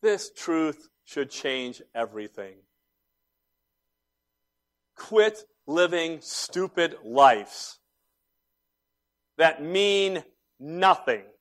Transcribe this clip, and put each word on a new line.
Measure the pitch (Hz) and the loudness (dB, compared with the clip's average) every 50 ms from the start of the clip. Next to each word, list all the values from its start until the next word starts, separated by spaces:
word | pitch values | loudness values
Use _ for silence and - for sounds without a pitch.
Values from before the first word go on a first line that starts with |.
this | - 214 208 190 - - _ | 2 0 0 0 -6 -12 _
truth | - - - 165 160 160 156 147 - - _ _ _ _ | -14 -6 -4 -2 0 0 -2 -4 -8 -16 _ _ _ _
should | _ - 147 139 127 | _ -8 -8 -8 -8
change | - - - 147 131 131 127 123 123 - - _ _ | -8 -8 -6 -6 -6 -6 -8 -10 -12 -16 -20 _ _
everything. | 117 117 110 110 107 104 104 _ - 101 95 95 98 _ _ _ _ _ _ _ _ _ _ _ _ _ _ _ _ _ _ _ _ _ _ _ _ _ _ _ _ _ _ _ _ _ _ _ _ _ _ _ _ _ _ _ _ _ _ _ | -8 -8 -6 -8 -12 -14 -14 _ -16 -18 -18 -18 _ _ _ _ _ _ _ _ _ _ _ _ _ _ _ _ _ _ _ _ _ _ _ _ _ _ _ _ _ _ _ _ _ _ _ _ _ _ _ _ _ _ _ _ _ _ _ _
Quit | - - - 214 220 208 220 214 - - _ _ _ _ - | -20 -16 0 4 4 4 4 2 -6 -20 _ _ _ _ -6
living | 147 165 180 175 170 175 165 165 165 151 | 0 2 2 2 2 -2 -4 -4 -8 -10
stupid | - - - - - - - 175 185 185 _ - 175 165 - - - | -14 -14 -10 -10 -10 -8 -6 -6 -6 -4 _ -2 -2 -2 -2 -8 -14
lives | 110 117 135 139 135 120 104 101 - - - - - - _ _ _ _ _ _ _ _ _ _ _ _ _ _ _ _ _ _ _ _ _ _ _ _ _ _ _ _ _ _ _ _ - | -4 4 8 8 8 8 6 -2 -10 -14 -16 -16 -16 -18 _ _ _ _ _ _ _ _ _ _ _ _ _ _ _ _ _ _ _ _ _ _ _ _ _ _ _ _ _ _ _ _ 4
that | 160 160 160 151 147 | 4 4 4 2 -8
mean | 160 175 190 202 202 196 196 196 196 190 170 151 - _ _ _ _ _ _ | -4 0 0 2 2 2 2 0 -2 -2 -6 -10 -14 _ _ _ _ _ _
nothing. | 131 147 160 175 185 190 180 - - - 120 104 101 - _ _ | -16 -12 -6 2 4 4 4 4 2 -4 -4 -4 -4 -16 _ _